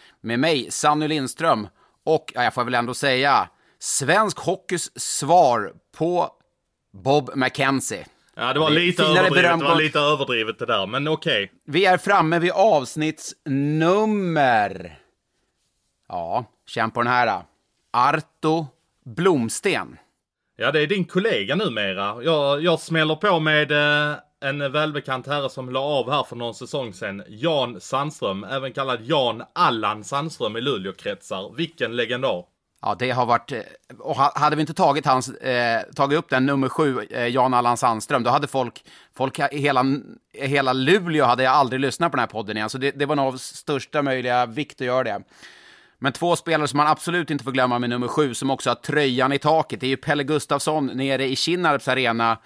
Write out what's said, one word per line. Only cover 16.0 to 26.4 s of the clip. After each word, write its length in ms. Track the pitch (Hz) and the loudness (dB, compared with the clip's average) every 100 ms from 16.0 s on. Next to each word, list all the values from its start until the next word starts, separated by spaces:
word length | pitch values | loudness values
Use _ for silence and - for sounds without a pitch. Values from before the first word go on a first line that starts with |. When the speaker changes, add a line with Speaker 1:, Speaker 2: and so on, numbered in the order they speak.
| - | -12
Speaker 1:
Ja, 360 | 87 82 107 120 _ - | -8 -4 -4 -6 _ -8
känn 240 | - 113 | -2 -2
på 100 | 113 | 0
den 100 | 120 | 2
här. 300 | 123 117 95 87 _ _ _ _ | 4 2 0 -6 _ _ _ _
Arto 720 | 120 131 156 - _ 156 160 147 _ _ _ - | 2 2 2 -4 _ 0 0 -2 _ _ _ -12
Blomsten. 920 | 113 185 156 113 - 202 131 69 - _ _ _ _ _ - | 0 2 2 0 -2 -2 -2 -4 -14 _ _ _ _ _ -4
Speaker 2:
Ja, 140 | 117 | 0
det 100 | 151 | 2
är 60 | 151 | 0
din 180 | 202 170 | 0 -2
kollega 500 | 180 220 120 98 165 | -2 0 0 0 -2
numera. 680 | 202 113 101 95 101 113 | -2 -2 -4 -2 -4 -4
Jag, 400 | 139 156 139 143 | 0 0 2 0
jag 160 | 170 156 | 0 0
smäller 360 | - 165 156 156 | 0 0 0 0
på 240 | 208 170 | 2 2
med... 320 | 156 151 147 | 2 2 2
Eh, 440 | 147 147 147 147 147 - - | 2 2 2 0 -6 -12 -10
en 280 | 139 143 139 | -6 -4 -2
välbekant 560 | 147 151 143 135 131 127 | -2 -2 -4 -6 -6 -4
herre 220 | 147 135 | -4 -4
som 200 | - 127 | -8 -6
la 100 | 131 | -4
av 320 | 139 143 120 | 0 0 0
här 120 | 143 | -2
för 120 | - | -2
någon 180 | 120 | -6